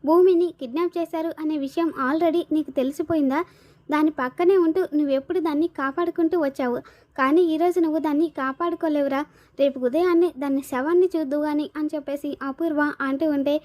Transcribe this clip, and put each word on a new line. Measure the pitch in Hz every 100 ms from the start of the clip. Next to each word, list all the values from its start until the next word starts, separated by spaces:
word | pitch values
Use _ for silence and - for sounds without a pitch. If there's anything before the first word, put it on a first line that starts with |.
| 269
భూమిని | 339 370 349 349 311
కిడ్నాప్ | 254 269 349 349
చేశారు | 320 320 330 -
అనే | 311 311
విషయం | 269 330 339 - 262
already | 311 339 320 330
నీకు | 302 285
తెలిసిపోయిందా? | 269 262 285 320 330 269 277 359 _ _ _ _
దాని | 302 311 302
పక్కనే | 254 254 349 392
ఉంటూ | 330 320 370 294
నువ్వెప్పుడు | 294 269 269 359
దాన్ని | 320 294 339
కాపాడుకుంటూ | - 269 - 339 339 330 359 285
వచ్చావు, | 269 254 240 - - _ -
కానీ | 262 311
ఈరోజు | 349 311 349 359
నువ్వు | 330 311
దాన్ని | 302 294 320 -
కాపాడుకోలేవురా, | 262 269 339 339 330 294 277 269 294 _ _ -
రేపు | 277 262
ఉదయాన్నే | 247 285 359 339 349 254
దాన్ని | 277 277 269
శవాన్ని | 262 277 349 370 330
చూద్దు | 294 294 302
అని" | 294 302 302
అని | 302 311
చెప్పేసి | 285 285 294 269
అపూర్వ | 277 269 330 294 294 -
అంటూ | 269 269 320 285
ఉంటే, | 277 294